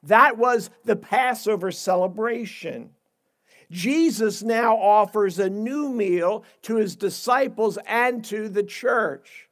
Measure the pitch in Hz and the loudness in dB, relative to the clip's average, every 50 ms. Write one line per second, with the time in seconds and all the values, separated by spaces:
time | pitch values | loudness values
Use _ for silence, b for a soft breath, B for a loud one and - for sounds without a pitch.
0 | - 147 208 220 262 294 247 220 233 247 247 233 185 - b b b 233 214 - | 2 4 6 6 6 6 6 2 2 2 2 0 -2 -4 b b b -2 -2 -2
1 | - - 202 240 254 254 247 220 - 208 214 190 175 190 175 - - 196 185 180 | -2 -2 0 0 2 0 -2 -2 -2 -2 -2 -2 -2 -6 -6 -6 -2 0 0 2
2 | 180 185 180 214 220 233 233 233 233 185 - - - 165 127 120 117 - 139 _ | 0 -2 -2 -4 -4 -4 -4 -6 -8 -10 -12 -12 -12 -12 -12 -12 -14 -18 _ _
3 | _ _ _ _ _ _ _ b b b b b b b 165 180 170 233 285 320 | _ _ _ _ _ _ _ b b b b b b b -12 -6 -2 0 2 2
4 | 330 330 220 220 226 214 208 - 208 226 233 226 233 226 220 220 190 202 208 214 | 2 2 2 2 0 -2 -2 -4 -4 -2 0 2 4 2 2 4 4 6 6 6
5 | 208 196 - 214 202 196 170 175 202 190 196 208 214 240 269 294 294 277 254 240 | 4 4 2 0 0 0 0 0 -2 -2 -2 -4 -6 -4 -4 -4 -4 -4 -2 -2
6 | 208 190 175 175 170 180 214 220 b b b b - - 226 226 214 190 143 - | 0 0 0 2 2 0 0 -2 b b b b -8 -4 0 0 0 -2 -4 -4
7 | 202 190 180 - - 240 247 269 269 262 - - 220 220 175 - - - 208 233 | -6 -6 -6 -4 -2 0 2 2 2 -2 -2 -2 -2 -2 -2 -4 -8 -4 0 0
8 | 240 254 247 240 - - 202 214 214 214 190 208 208 202 - - - 247 254 240 | 2 0 0 -4 -8 -8 -8 -6 -6 -4 -2 -4 -4 -4 -6 -4 -2 0 0 2
9 | 214 165 139 - _ - - - - _ | 0 -2 -4 -8 _ -20 -20 -20 -20 _